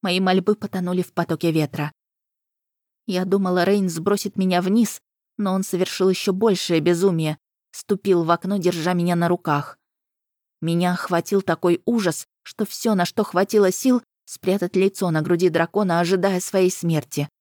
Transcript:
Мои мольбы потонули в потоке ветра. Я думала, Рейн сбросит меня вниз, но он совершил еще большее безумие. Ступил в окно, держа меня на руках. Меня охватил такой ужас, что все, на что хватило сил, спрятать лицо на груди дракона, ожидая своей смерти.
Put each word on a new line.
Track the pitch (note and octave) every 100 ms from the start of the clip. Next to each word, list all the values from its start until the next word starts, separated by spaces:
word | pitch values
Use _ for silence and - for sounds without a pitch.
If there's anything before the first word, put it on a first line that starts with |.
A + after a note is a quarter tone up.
Мои | G3 F3+
мольбы | F#3+ F#3 F#3 G#3
потонули | G3+ F#3+ F3 F3+
в | F3
потоке | - - D#3+ E3+
ветра. | D#3+ D3+ - D3 _ _ _ _ _ _ _ _ _ _ _ -
Я | F3+
думала, | F#3+ G3 F#3 F3+
Рейн | F3+ G3+ F#3+
сбросит | E3 F#3+ G3+ G#3 -
меня | F#3 F3+
вниз, | F3+ A3 G#3+ - _ _ _ -
но | G3+
он | F#3+
совершил | G3 F3 F3+ - F#3+
еще | F#3 -
большее | F#3 A3+ F3+ - E3+
безумие. | D#3+ E3+ G3 E3 D#3 D3+ _ _ _
Ступил | - - G3 G3+ F3 E3
в |
окно, | E3+ F3+ G3+
держа | F3 F3 D#3+
меня | F3+ F3 E3+
на | E3+
руках. | F3 - C#3+ - - _ _ _ _ _ _ _ _
Меня | E3 E3+ F3+
охватил | F3+ - F3 E3+ G3
такой | F#3+ E3 F3 F3
ужас, | - A#3 F#3 - - _
что | - - G#3+
все, | - A3+ G3+
на |
что | F3+ - G#3
хватило | F3+ G3+ G#3+ G3
сил, | F#3 C4 B3 _ _
спрятать | - - - G3 F3+ F#3
лицо | F#3+ - F3+
на | D#3
груди | D#3+ F3 F3+
дракона, | D#3+ E3 G3+ G3+ E3+
ожидая | E3+ F#3+ F#3+ F#3
своей | - G3 F#3
смерти. | - E3+ D#3 - - C#3+ _